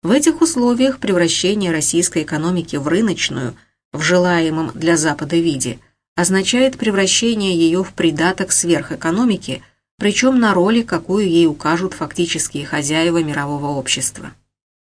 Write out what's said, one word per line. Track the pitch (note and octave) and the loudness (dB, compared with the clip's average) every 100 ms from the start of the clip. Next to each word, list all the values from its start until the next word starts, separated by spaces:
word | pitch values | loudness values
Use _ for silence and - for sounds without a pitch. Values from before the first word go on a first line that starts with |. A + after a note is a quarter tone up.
В | E3 | 2
этих | C4 E4 D#4 | 2 2 2
условиях | E4 B3+ A#3+ A#3+ C4 C4 | 0 2 0 2 0 0
превращение | G#3 F3+ E3+ - F3+ G#3 F#3 | -2 2 2 0 0 0 0
российской | D#3+ D3 E3 E3+ E3 | 0 0 0 0 -2
экономики | D3+ D3+ E3 F3+ E3 D3 | -4 -4 -2 -2 -4 -6
в | C#3+ | 0
рыночную, | E3+ A3 E3 - - B2 A#2+ _ _ _ | 0 0 -2 -4 -4 -6 -10 _ _ _
в | C#3+ | -6
желаемом | D#3 F3+ F3+ F3 E3 D#3 D#3+ | 2 2 4 2 2 -2 -4
для | - D#3+ E3 | -2 0 2
Запада | D#3 D3 C#3+ E3+ | 2 -2 0 0
виде, | E3 C#3 B2 A2+ _ _ _ | 2 -2 -6 -8 _ _ _
означает | - F3 F#3+ F#3 B3 C4 C4 | -2 0 0 2 2 2 2
превращение | A3 G3 G3 - A#3 A3 G3 F3 | -2 0 2 2 0 0 0 2
ее | E3 F3 | 2 2
в | F#3+ | -2
придаток | - E3+ D3+ E3+ F#3 F#3+ | 0 0 2 0 0 -2
сверхэкономики, | - E3+ D#3+ - - E3 F3+ B3 F#3 - B2+ - _ _ _ | -2 2 0 -2 -6 -2 0 2 0 -4 -12 -14 _ _ _
причем | G#3 G3+ C4 B3+ | -2 2 2 4
на | A3+ | 4
роли, | F#3 F#3 A#3 | 4 4 2
какую | A3+ E3 - G3 G3 | 0 -4 -2 0 4
ей | E3 E3 | 4 4
укажут | D3 D3+ E3+ F#3 | 2 -2 -2 -2
фактические | - D3+ - E3+ D#3 - D3 | -6 -8 -4 -2 -2 -6 -8
хозяева | D3+ D3+ C#3+ D#3 E3+ E3+ | -6 -4 -2 0 2 0
мирового | D#3 D3 C#3+ C#3+ C#3+ C#3 | -2 -4 -4 -4 -4 -4
общества. | B2+ - - - - - _ _ _ _ | -4 -4 -4 -8 -18 -18 _ _ _ _